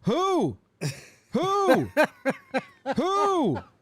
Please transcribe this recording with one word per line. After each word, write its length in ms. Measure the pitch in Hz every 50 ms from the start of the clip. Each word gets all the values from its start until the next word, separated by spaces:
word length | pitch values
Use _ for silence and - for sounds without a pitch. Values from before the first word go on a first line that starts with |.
| -
Who? 520 | - 214 311 370 381 381 349 240 156 107 - _ _ _ _ - 151 135 - - - - - _ _
Who? 580 | - 226 320 370 392 403 403 381 262 240 143 104 - - 302 269 - - - 262 - - - _ - 262 - - - _ _ 254 269
Who? 640 | 214 254 349 381 403 403 403 392 359 311 202 147 104 87 - _ _